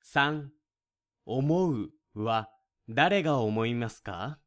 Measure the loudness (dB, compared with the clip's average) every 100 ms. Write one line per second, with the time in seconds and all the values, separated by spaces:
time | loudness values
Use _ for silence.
0 | 0 2 2 0 -8 _ _ _ _ _
1 | _ _ -4 0 2 2 2 0 -4 _
2 | _ -6 0 0 -2 _ _ _ -8 2
3 | 2 4 2 0 2 0 0 -2 -4 -8
4 | -10 -10 -10 -10